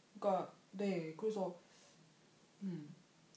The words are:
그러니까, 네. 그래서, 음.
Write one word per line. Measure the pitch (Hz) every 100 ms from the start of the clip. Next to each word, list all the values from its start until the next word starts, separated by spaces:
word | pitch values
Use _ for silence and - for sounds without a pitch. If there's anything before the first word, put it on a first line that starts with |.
| - 208
그러니까, | 202 185 - - -
네. | 196 202 175 160 156
그래서, | 220 208 180 175 - - - - - - - - - -
음. | 196 160 147 - - - -